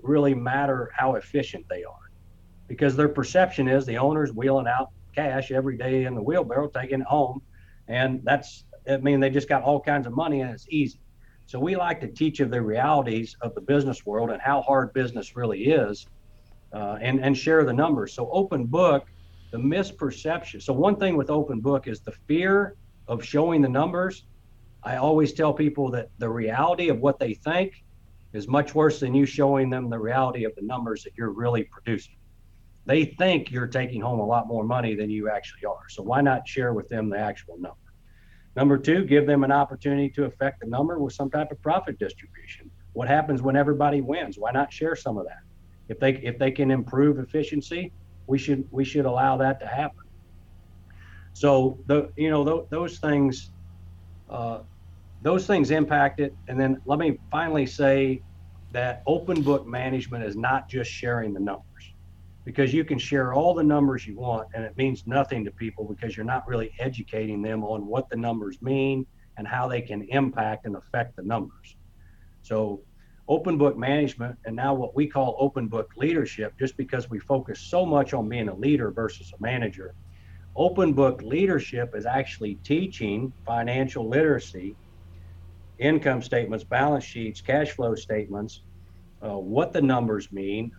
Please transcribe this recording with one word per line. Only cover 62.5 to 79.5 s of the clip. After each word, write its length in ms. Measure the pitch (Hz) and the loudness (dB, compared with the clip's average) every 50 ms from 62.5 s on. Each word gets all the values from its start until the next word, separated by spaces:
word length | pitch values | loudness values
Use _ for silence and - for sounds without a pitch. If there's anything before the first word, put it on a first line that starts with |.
| - 143 135 127 143 | 0 0 2 2 2
you 100 | 160 156 | 0 0
can 160 | - 143 120 | 0 -2 -4
share 340 | - - 143 139 131 123 127 | -2 0 0 0 0 2 2
all 200 | 143 160 180 175 | 4 4 4 4
the 100 | 165 151 | 4 4
numbers 420 | 151 147 147 143 139 131 113 - | 4 6 6 4 2 2 -2 -6
you 120 | - - | -10 -10
want 320 | 113 127 123 117 110 110 - - | -6 -4 -4 -4 -4 -4 -8 -8
and 120 | 113 113 | -8 -8
it 100 | 107 90 | -8 -4
means 320 | 127 135 135 120 - - | -2 -2 -2 -2 -4 -6
nothing 380 | 113 131 139 139 - 131 113 107 | 0 0 0 0 0 -2 -6 -6
to 60 | 101 | -6
people 340 | - - 113 110 - - 104 | -8 -8 -8 -8 -8 -8 -10
because 320 | 101 101 - 117 113 - | -10 -8 -8 -8 -8 -8
you're 80 | 110 110 | -6 -4
not 200 | 123 127 131 - - | -4 -4 -4 -4 -4
really 240 | 120 113 110 110 - - | -4 -4 -4 -6 -6 -6
educating 640 | 123 135 123 117 - - 110 110 110 107 107 101 | -6 -6 -6 -6 -10 -6 -6 -4 -4 -4 -4 -4
them 220 | 104 110 110 110 107 | -4 -4 -4 -4 -4
on 240 | 104 110 107 101 | -4 -4 -6 -4
what 220 | 104 117 131 131 - | -4 -4 -4 -4 -4
the 80 | 117 | -6
numbers 440 | 117 117 117 117 113 104 98 90 - | -4 -4 -4 -4 -4 -6 -8 -10 -8
mean 440 | 117 131 135 135 135 135 135 131 131 - _ - - - - | -4 -2 0 0 0 0 -2 -4 -6 -8 _ -20 -20 -20 -14
and 100 | 113 107 | -12 -8
how 220 | - 123 127 127 127 | -6 -4 -4 -4 -2
they 120 | 123 120 | -4 -6
can 200 | 120 - 104 104 101 101 | -6 -6 -8 -8 -6 -2
impact 560 | 131 139 139 127 - 117 110 107 107 - - | 0 0 0 0 0 -2 -2 -2 -4 -6 -8
and 100 | 110 98 | -8 -10
affect 400 | - - - - 120 120 120 - | -10 -8 -6 -4 -4 -4 -4 -8
the 80 | 92 90 | -10 -6
numbers. 540 | 104 117 107 95 90 - - - - - - - - - - - - - - - - - - | -4 -4 -4 -4 -6 -12 -18 -20 -20 -20 -20 -20 -20 -20 -20 -20 -20 -20 -20 -20 -20 -20 -20
So 400 | - - 107 110 107 101 101 98 - _ - - - - - - - - | -8 -4 -2 -2 -2 -2 -4 -8 -12 _ -20 -20 -20 -20 -20 -14 0 0
open 280 | 151 160 160 190 165 | 0 2 2 0 2
book 200 | 143 147 139 - | 4 4 4 4
management, 600 | 113 123 131 143 151 147 131 - 120 117 123 120 - - | 0 0 0 2 2 2 0 -2 -6 -8 -8 -8 -10 -10
and 100 | 113 113 | -10 -6
now 180 | 120 131 139 139 | -2 0 0 0
what 220 | 131 120 - - | 0 -2 -2 0
we 100 | 139 151 | 0 0
call 300 | 147 - 139 131 120 110 | 2 2 0 0 0 0
open 300 | 131 139 139 - 131 117 | 0 0 0 0 -2 -4
book 240 | 104 113 110 104 - - | -4 -4 -4 -4 -6 -6
leadership, 560 | 117 135 160 170 156 120 - - 107 104 104 - | -2 -2 0 0 0 -2 -2 -6 -8 -8 -8 -4
just 200 | - 131 131 - | -4 -6 -4 -4
because 320 | - 131 - 131 127 120 - | -6 -6 -4 -6 -6 -6 -8
we 100 | 113 95 | -10 -10
focus 400 | - - 139 135 131 - 104 - | -2 -2 -2 -2 -2 -6 -10 -12
so 260 | - - 175 180 185 | -8 -2 0 0 2
much 280 | 170 147 143 135 - 139 | 4 2 2 2 2 -2
on 160 | 123 107 107 | -4 -4 -4
being 180 | 123 120 110 | -4 -4 -4
a 80 | 101 92 | -4 -4
leader 340 | 95 123 143 147 131 113 101 | -2 0 2 2 2 0 -2
versus 440 | 92 113 113 104 - - - - - | -4 -4 -4 -4 -6 -10 -16 -18 -14
a 40 | 92 | -8
manager, 520 | 107 120 | -6 -4